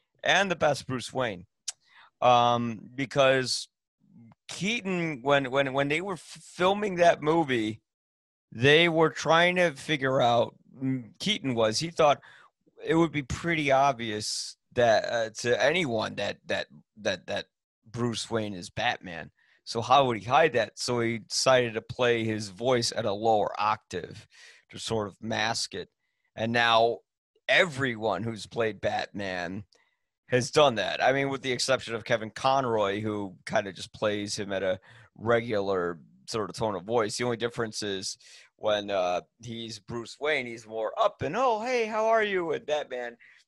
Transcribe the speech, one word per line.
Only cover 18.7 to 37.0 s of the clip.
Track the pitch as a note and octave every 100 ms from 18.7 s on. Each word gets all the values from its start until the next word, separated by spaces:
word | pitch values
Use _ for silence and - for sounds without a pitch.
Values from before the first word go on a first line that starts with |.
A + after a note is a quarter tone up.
| - A2+ - F#2 E2 E2 _ _ _
So | - A2+
how | A2+ B2+ C3
would | A2
he |
hide | G2+ C#3 D#3+
that? | A#2+ G#2 -
So | - B2
he | A#2 A#2
decided | - - - B2+ A#2+
to | A2
play | - - B2 A#2
his | A2+ G#2+ G#2+
voice | F#2 A#2+ B2+ A#2
at | -
a | A2+
lower | G2+ A2+ G#2+ F#2+ -
octave | G#2+ A2 - F2+ - - - _ - - _
to | G2+
sort | - A2+ G2+
of | -
mask | A2 A2 A2 A2+ -
it. | G2 E2 _ _ _ _ F#2+
And | A2+
now | A#2+ A#2 A2+ A#2 A#2 _ _ _ _ -
everyone | C#3 F#3 C3 C3+ A2 A2 F2+
who's | A2+ A2 -
played | A#2 A2 G2+
Batman | G#2+ G2+ - G2 G2 F#2 F2 F#2+ - _ _ _ _ _ -
has | B2+ A#2+
done | D3+ C#3+ A2
that. | F2+ D2
I | A2
mean, | C3+ C#3
with | C3+
the | C3
exception | A#2+ - B2+ -
of | A2+
Kevin | - A#2 G#2+
Conroy, | - C3+ C3+ B2+ A2+ G2+ G2+
who | G#2+ G#2 G2+ F#2
kind | - A2+ G2+
of |
just | F2+ -
plays | - G#2+ G#2 G#2 G#2+
him | G2
at | F#2+
a | F#2+ F#2 _ - - -
regular | A2 A#2 A#2 G#2 G2 F#2+ F2 F2 - _ -
sort | A2+ F#2+
of | -
tone | A2
of | F#2+
voice. | F#2 A#2+